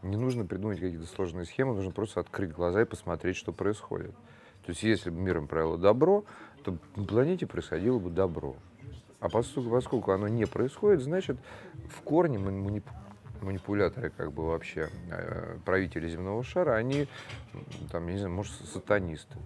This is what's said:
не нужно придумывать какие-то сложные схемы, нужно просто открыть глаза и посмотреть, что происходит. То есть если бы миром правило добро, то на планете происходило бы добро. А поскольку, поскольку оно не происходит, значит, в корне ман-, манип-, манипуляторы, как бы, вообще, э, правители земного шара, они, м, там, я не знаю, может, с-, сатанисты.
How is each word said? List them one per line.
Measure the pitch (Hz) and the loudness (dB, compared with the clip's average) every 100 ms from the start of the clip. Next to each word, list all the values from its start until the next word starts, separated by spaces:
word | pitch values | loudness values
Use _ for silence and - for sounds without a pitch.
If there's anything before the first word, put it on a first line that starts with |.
не | 92 101 | -2 0
нужно | 127 123 92 | 0 0 -2
придумывать | 92 104 95 | -2 -2 -2
какие-то | 92 82 | -2 -4
сложные | 82 - 92 85 | -8 -4 -2 -2
схемы, | 87 - 135 | -8 0 0
нужно | 107 95 | 2 -2
просто | 87 107 - | -2 -2 -2
открыть | 87 107 98 | -4 -4 -4
глаза | 78 87 92 | 0 2 4
и | 117 | 2
посмотреть, | - - 85 87 92 | 0 -4 -2 0 -2
что | - | -4
происходит. | 85 95 107 - 95 - - - - - - | -2 -2 -2 -4 -6 -6 -12 -20 -20 -20 -16
То | - | -8
есть | 87 | -2
если | 107 104 87 | 2 2 2
бы | 82 | -2
миром | 95 82 73 | 0 0 0
правило | 80 80 82 | 0 2 4
добро, | 92 113 160 202 208 - - - | 6 8 8 6 2 -18 -20 -10
то | - 85 - - | -6 -6 -6 -6
на | |
планете | 98 104 143 185 107 | 2 4 4 2 -2
происходило | - - 80 101 127 | -4 -4 0 2 2
бы | 90 | 0
добро. | 85 95 80 73 - - - - - - - | 2 2 2 -6 -8 -16 -18 -16 -16 -18 -6
А | 95 | 0
поскольку, | 104 123 - 120 | 2 0 -2 2
поскольку | 120 123 127 - | 2 2 -2 2
оно | 95 104 | 2 4
не | 117 107 | 2 2
происходит, | - 123 - 208 190 | 2 0 2 6 6
значит, | 131 180 185 - - - - - - | 4 -2 -2 -6 -6 -16 -16 -14 -14
в | - | -12
корне | - 151 175 113 | 2 4 4 2
ман-, | 98 98 98 | -2 -2 -2
манип-, | 104 - - - - - - | -2 -6 -16 -16 -18 -16 -8
манипуляторы, | 95 95 - 101 92 - 78 | -6 -4 -2 4 4 2 -6
как | - 78 | -4 -6
бы, | 78 80 | -2 0
вообще, | 82 - - 80 - 87 | 0 -2 -4 -4 -6 -8
э, | 85 85 85 85 85 87 | -6 -4 -6 -6 -6 2
правители | 95 90 82 82 | 2 2 -2 -4
земного | 82 92 107 | -4 -4 -4
шара, | 127 - 170 110 | -2 0 4 4
они, | 120 139 143 - - - - | 2 0 0 -4 -12 -12 -12
м, | - - - - | -14 -12 -12 -6
там, | 87 85 | -4 -4
я | |
не | 95 | -4
знаю, | 98 | -2
может, | 87 104 | -4 -6
с-, | - - | -8 -10
сатанисты. | 92 - 104 90 78 - - | -12 2 2 2 -6 -10 -14